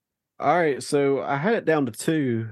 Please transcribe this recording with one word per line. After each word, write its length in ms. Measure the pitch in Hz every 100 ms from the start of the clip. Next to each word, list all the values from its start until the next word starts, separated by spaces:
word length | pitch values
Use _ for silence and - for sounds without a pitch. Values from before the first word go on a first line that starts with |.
| _ _ _ -
All 160 | 139 170
right, 260 | 160 127
so 400 | - 143 139 139
I 140 | 71 139
had 180 | 156
it 100 | 220
down 220 | - 156 127
to 60 |
two, 560 | - - 160 135 113 113